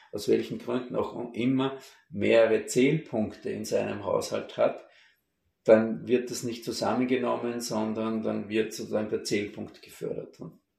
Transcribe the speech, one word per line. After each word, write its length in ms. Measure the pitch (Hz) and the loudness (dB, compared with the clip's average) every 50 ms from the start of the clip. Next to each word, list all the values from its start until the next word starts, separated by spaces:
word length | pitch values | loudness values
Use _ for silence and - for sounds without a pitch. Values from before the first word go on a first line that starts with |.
| - _ - | -16 _ -10
aus 160 | 107 - - | -4 2 2
welchen 300 | 113 110 110 - 120 110 | 2 2 2 0 -6 -8
Gründen 360 | - 120 120 127 127 - 113 | -6 -4 -4 -4 -4 -4 -4
auch 380 | 110 101 - - 113 120 120 - | -4 -4 -4 -4 -8 -10 -8 -4
immer, 440 | 104 117 127 135 131 135 135 135 - - - - _ _ _ | -2 0 2 2 2 2 0 -2 -6 -12 -18 -20 _ _ _
mehrere 580 | - 101 101 104 113 113 113 110 110 101 - - | -6 0 2 6 6 8 8 6 4 2 0 0
Zählpunkte 800 | - 123 127 143 156 160 - - - 113 107 101 - - - 110 | 2 4 4 4 4 2 -2 -2 -2 -2 -2 -2 -4 -8 -8 -6
in 160 | 107 104 107 | -6 -6 -4
seinem 400 | - 120 104 107 107 107 104 101 | -2 0 0 0 -2 -4 -6 -2
Haushalt 500 | 95 - 101 101 - 110 107 110 - - | 0 0 0 0 -2 -4 -6 -6 -4 0
hat, 300 | - 117 113 - - - - _ _ _ _ _ _ _ _ _ _ _ _ _ _ _ | 2 2 2 0 -2 -10 -20 _ _ _ _ _ _ _ _ _ _ _ _ _ _ _
dann 420 | - 110 110 113 113 110 - - 107 | 8 8 8 8 4 -2 -6 -2 0
wird 240 | 123 123 - - | 2 2 2 -2
das 120 | - - - | -6 -8 -6
nicht 200 | 120 113 - - | -6 -8 -8 -8
zusammengenommen, 960 | - 110 - 113 101 110 123 127 127 131 120 120 120 120 117 120 120 120 120 | -8 -6 -2 -2 0 0 0 0 0 0 0 0 0 -2 -2 -2 -4 -4 -6
sondern 640 | 120 - 113 110 110 110 107 113 110 113 113 110 110 | -6 -4 -4 -2 -2 -2 -2 -2 -2 -2 -2 -2 -2
dann 260 | 110 107 107 104 101 | -2 -2 -4 -4 -2
wird 240 | 107 110 107 - - | 0 0 0 -2 -4
sozusagen 360 | - 113 104 110 107 110 107 | -10 -6 -4 -2 -2 -2 -2
der 140 | 117 110 - | -4 -4 -2
Zählpunkt 600 | - 117 104 101 101 - 110 - - - - - | -2 -2 -2 -2 -4 -6 -10 -12 -12 -14 -18 -20
gefördert. 560 | - - - - - - - - - - - | -20 -14 -8 -8 -6 -6 -6 -8 -12 -14 -16
Und 180 | - - - _ _ _ _ | -16 -16 -16 _ _ _ _